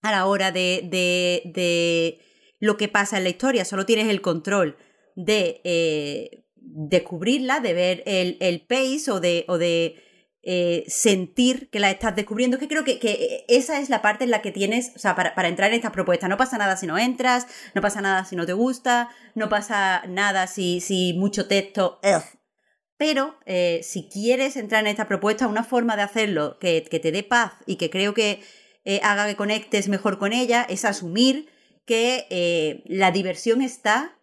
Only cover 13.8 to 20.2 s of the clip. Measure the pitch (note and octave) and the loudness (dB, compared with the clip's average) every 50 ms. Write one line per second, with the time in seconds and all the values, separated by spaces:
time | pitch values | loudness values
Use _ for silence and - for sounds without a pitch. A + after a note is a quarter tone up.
13.8 | C#4+ C4 C4+ G#3+ G#3+ G#3 G#3+ G#3+ C4 B3 A#3 G#3+ A3 G#3 - F#3+ G3 G3 A3 A#3+ | -2 -2 -2 2 2 2 0 2 0 0 0 0 -2 -4 -4 -2 -2 0 0 -2
14.8 | B3 B3 - - - G#3 F3+ - F3+ E3 - - F3+ E3+ E3+ E3 G3 G3+ A3 A#3 | -2 -4 -10 -4 -2 -2 0 0 0 -2 0 0 -2 -2 0 2 2 2 2 2
15.8 | A#3 A3+ - F#3+ F#3 F#3 F3+ E3+ - F#3 F#3+ G3+ C4 B3+ B3+ A3 G#3 G3 F#3+ F#3 | -2 -2 -4 -4 0 0 0 0 2 -2 0 0 0 -2 0 -2 0 0 0 -2
16.8 | - F3 D#3+ F#3 A3+ B3 B3+ B3 B3+ B3+ B3 B3+ B3 - - - - - - G3+ | -4 -4 -2 0 0 0 0 0 0 2 2 0 0 -6 -16 -20 -20 -6 -4 -2
17.8 | - G#3 G3+ G#3+ G3 G3 F#3+ F#3 F#3+ F#3+ - F3+ E3+ E3 F3+ G3 A#3 B3+ B3+ B3 | 0 0 -2 0 -2 0 0 0 -2 -2 -4 -6 -4 -2 0 0 0 0 0 -2
18.8 | _ B3+ A#3+ A#3+ A#3+ A#3 - - - - _ A3+ A3 G#3+ G#3+ G#3 G#3 - A#3 G3+ | _ 0 2 2 0 -2 -8 -20 -20 -14 _ -6 -2 0 0 -2 -2 0 0 0
19.8 | G3 F#3+ F#3 F3 - F#3 F3+ F#3+ | 2 2 2 0 -2 -4 -4 0